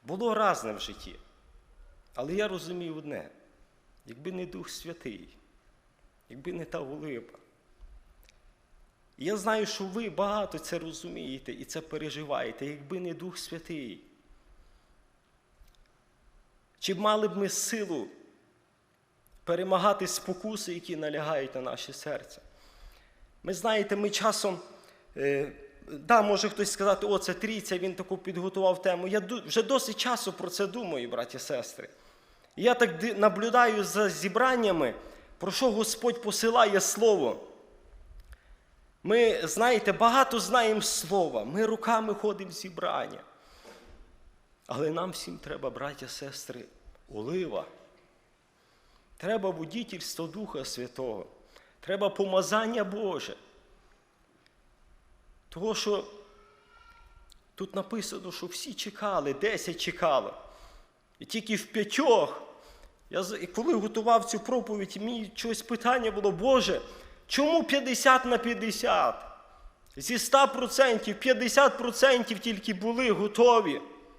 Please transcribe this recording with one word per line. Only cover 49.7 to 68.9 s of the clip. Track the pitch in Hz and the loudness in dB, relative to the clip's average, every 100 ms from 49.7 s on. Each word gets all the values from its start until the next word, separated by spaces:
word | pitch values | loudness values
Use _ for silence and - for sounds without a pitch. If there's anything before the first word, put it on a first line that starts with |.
| 208 233 180 - - 165 | -8 -10 -10 -10 -8 -8
Духа | 185 208 147 | -8 -8 -8
Святого. | 131 - 123 - 127 104 - - _ - _ _ | -8 -10 -10 -6 -6 -6 -10 -20 _ -20 _ _
Треба | - 196 202 | -6 0 0
помазання | 196 190 185 185 214 226 233 | 0 2 2 2 0 0 -2
Боже. | 190 202 202 151 - - - _ _ _ _ _ _ _ _ _ _ _ _ _ _ _ _ _ _ _ _ | -2 -4 -4 -4 -8 -12 -18 _ _ _ _ _ _ _ _ _ _ _ _ _ _ _ _ _ _ _ _
Того, | 165 214 | -6 -2
що | 214 214 202 - - - - - _ _ - - - - - - - _ | -2 0 -2 -4 -18 -20 -20 -20 _ _ -20 -20 -20 -20 -20 -20 -20 _
тут | - 190 | -12 -8
написано, | 196 196 226 - 196 180 | -6 -6 -8 -8 -10 -12
що | - 175 | -10 -10
всі | - 294 | -10 -10
чекали, | - 214 - 208 180 143 | -10 -10 -6 -2 0 0
десять | 139 208 226 - 165 | 0 -2 -2 -6 -4
чекало. | - - 165 135 101 - - - - - _ _ _ _ | -6 0 2 2 0 -12 -20 -20 -20 -20 _ _ _ _
І | |
тільки | - 220 - 208 | -6 -6 -2 -4
в | - | -2
п'ятьох. | 220 208 - 294 214 143 - - - - - - _ - | -2 0 2 6 6 4 -4 -14 -20 -20 -20 -20 _ -6
Я | 175 | -4
з-, | 190 208 | -4 -8
і | 170 | -6
коли | - 262 | -2 2
готував | 233 214 226 220 226 | 2 0 0 6 4
цю | - 214 | 4 -4
проповідь, | - 254 220 208 196 190 | 0 -2 -2 -6 -6 -6
мені | 220 233 208 | -6 -6 -8
щось | - 233 220 | -6 -4 -4
питання | - 233 240 254 220 | -4 0 2 2 2
було: | 202 202 | 2 0
«Боже, | 170 240 262 202 160 - - - - - | 2 4 4 4 -2 -4 -18 -20 -20 -4
чому | - 294 330 | 2 4 4
п'ятдесят | 311 277 254 240 269 254 | 2 0 0 4 6 6
на | 247 233 | 6 2
п'ятдесят?» | 233 214 220 - - | 0 -2 -4 0 2